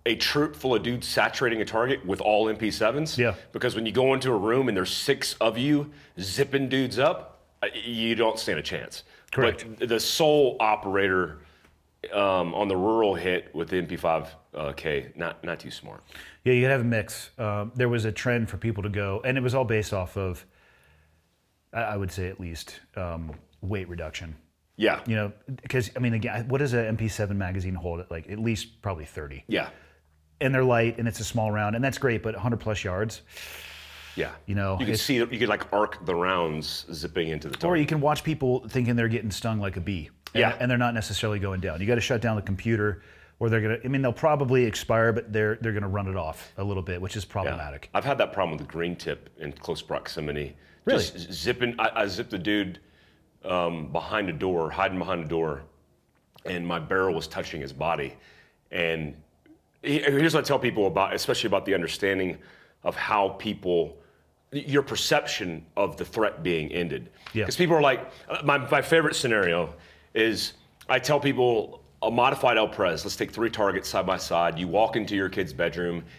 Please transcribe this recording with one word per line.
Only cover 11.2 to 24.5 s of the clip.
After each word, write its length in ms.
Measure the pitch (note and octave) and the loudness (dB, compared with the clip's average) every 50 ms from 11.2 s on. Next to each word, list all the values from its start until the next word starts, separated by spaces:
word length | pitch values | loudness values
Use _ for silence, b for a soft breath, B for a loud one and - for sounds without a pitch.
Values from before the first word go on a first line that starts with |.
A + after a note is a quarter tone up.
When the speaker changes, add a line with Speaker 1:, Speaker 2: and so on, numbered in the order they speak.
| F2+ D#2 D#2 D#2 b b b b b b b b b _ _ _ - - G2+ | 0 -2 -4 -12 b b b b b b b b b _ _ _ -10 -4 0
Speaker 1:
um, 420 | G2+ G2+ G2 F#2+ F2+ F2 E2+ - | 2 4 4 4 2 2 0 0
on 140 | G2+ G#2 G2 | 0 0 0
the 80 | F#2+ | 2
rural 360 | F#2 F#2 A2 A2 A2+ A2 G2+ F#2+ | 2 2 2 4 4 4 4 2
hit 400 | E2+ F2 F#2 F2+ F2 - - - | 2 0 0 0 0 -2 -6 -6
with 140 | E2 E2 D#2 | -6 -4 -2
the 80 | F#2 | -2
M 100 | F#2 E2+ | -2 -2
P 100 | D#2 F2 | -2 -4
five, 360 | D#2+ - E2 D#2+ D#2 D2+ - - - _ _ - | -2 0 0 0 0 -2 -6 -14 -20 _ _ -10
uh, 160 | - D2+ C#2+ | -8 -6 -6
K, 400 | C#2+ - - D#2+ D2 C#2 B1 - - | -6 -6 -4 -2 -2 -2 -4 -6 -8
not, 280 | D2 E2+ E2+ - - - | -6 -6 -6 -6 -8 -8
not 160 | F2 E2 D2+ | -8 -8 -8
too 100 | - C#2+ | -8 -14
smart. 320 | - - - - G1+ - - B B B B B B B B | -14 -14 -16 -16 -18 -18 -20 B B B B B B B B
Speaker 2:
Yeah, 80 | B2+ B2+ | 4 4
you 80 | B2 | 4
gotta 100 | B2+ C3 | 6 4
have 100 | C#3 C3 | 4 2
a 40 | A#2 | 2
mix. 440 | A#2+ A#2 G#2+ G2 - - - - - _ | 2 2 0 0 -2 -8 -12 -14 -14 _
Um, 360 | - A#2 G#2 G#2 G#2 G#2 A#2 - | -6 -4 -2 -2 -2 -4 -4 -2
there 140 | B2 B2 A#2+ | 0 2 2
was 160 | A#2+ A#2 G#2+ | 2 0 0
a 60 | A2 | -2
trend 380 | - - - B2+ A#2+ A#2+ A2+ - | -4 -2 0 0 0 0 0 -2
for 60 | - | -4
people 240 | F2 - A#2 G#2 G2+ F#2+ | -4 -4 -2 -2 -2 -4
to 60 | G#2+ | -4
go, 320 | F#2+ G#2 G2+ G2 G2 A2 - | -2 -2 -2 -2 -2 -2 -2
and 120 | B2+ C3 | -2 -2
it 40 | C3+ | 0
was 120 | B2 B2 B2 | 0 0 2
all 120 | C3+ B2+ | 2 2
based 280 | G#2+ A2 G#2+ G2+ - G#2+ | 2 2 0 0 0 -2
off 220 | F#2+ F2+ - - | -4 -4 -4 -4
of, 280 | G#2 F#2+ F#2 F2 - - _ b b b b b b b b b b b b b b b b b b b b b _ _ _ - | -4 -4 -4 -4 -6 -12 _ b b b b b b b b b b b b b b b b b b b b b _ _ _ -6
I, 80 | A2+ | -4
I 160 | A#2 G#2+ G#2+ | -4 -2 -2
would 140 | G2+ G2 F2+ | -2 -4 -4
say 160 | - F#2+ F#2 F2+ | -4 -4 -6 -6
at 100 | F#2+ - | -6 -8
least, 400 | F2+ E2+ E2 D#2 - - - - - _ - | -8 -8 -8 -10 -12 -14 -18 -20 -20 _ -10
um, 360 | G2+ F2+ F2 E2+ E2 E2 D#2 D#2 - - _ _ - | -8 -6 -6 -6 -6 -8 -10 -12 -14 -18 _ _ -10
weight 280 | F#2 F#2 G#2+ F#2+ F2+ E2+ | -6 -4 -4 -4 -4 -6
reduction. 460 | F2 E2+ E2 D2+ - - F2 D#2+ D2+ - _ _ | -8 -8 -8 -8 -10 -10 -12 -12 -14 -16 _ _